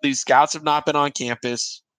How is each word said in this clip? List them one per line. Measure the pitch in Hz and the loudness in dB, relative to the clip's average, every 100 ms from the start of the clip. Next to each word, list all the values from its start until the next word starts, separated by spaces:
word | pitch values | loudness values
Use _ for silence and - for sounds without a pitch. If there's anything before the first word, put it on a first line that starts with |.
these | 143 131 | -2 -2
scouts | - 131 151 | 2 4 4
have | 160 | 0
not | 151 147 | -2 0
been | 151 147 | 0 0
on | 143 | 0
campus, | - 120 117 131 120 - - _ | -2 -6 -4 -4 -6 -8 -10 _